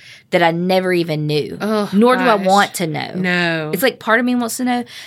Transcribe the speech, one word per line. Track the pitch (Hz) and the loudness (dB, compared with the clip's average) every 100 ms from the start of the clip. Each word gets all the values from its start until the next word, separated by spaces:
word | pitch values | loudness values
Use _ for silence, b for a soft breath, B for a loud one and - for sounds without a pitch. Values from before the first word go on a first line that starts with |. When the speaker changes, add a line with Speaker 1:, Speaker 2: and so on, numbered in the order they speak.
| B B B | B B B
Speaker 1:
that | 180 | 2
I | 170 | 2
never | 170 180 190 185 | 2 0 0 2
even | 180 170 151 151 | 0 0 -2 -2
knew? | 151 127 175 | -2 -2 -6
Speaker 2:
Oh, | 202 214 202 | -2 -2 0
Speaker 1:
Nor | 190 233 254 | 4 4 4
do | |
I | 254 214 | 2 2
Speaker 2:
gosh. | 190 | 4
Speaker 1:
want | 196 196 | 2 2
to | - 170 | -2 -4
know. | 147 - | -4 -6
Speaker 2:
No. | 185 185 180 175 165 156 | -4 -2 0 0 -2 -4
Speaker 1:
It's | 160 | -2
like | 254 240 | -2 -2
part | - 226 | 0 0
of | 247 | 2
me | |
wants | 247 233 - | -2 -4 -4
to | |
know, | 247 247 240 B | -4 -4 -6 B